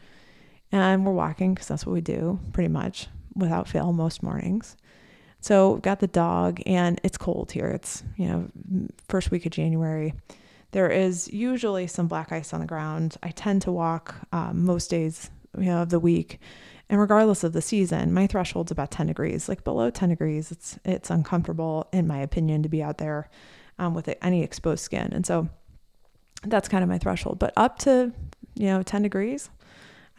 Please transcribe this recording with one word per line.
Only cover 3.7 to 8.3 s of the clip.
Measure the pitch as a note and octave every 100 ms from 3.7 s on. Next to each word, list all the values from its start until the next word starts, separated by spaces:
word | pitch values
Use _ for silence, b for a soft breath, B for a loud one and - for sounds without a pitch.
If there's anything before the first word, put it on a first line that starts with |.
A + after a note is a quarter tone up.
| D3+ E3+
most | E3+ E3 -
mornings. | - - - G#3 - - b b b b b b
So | - G3 F#3+
we've | -
got | F#3+ G3
the | F#3+
dog | F3 E3+ F3 F3+ F3 -
and | F3+ F3 E3+
it's | F#3+ -
cold | F#3 - -
here. | - -
It's, | F3 - - - -
you |
know, | F3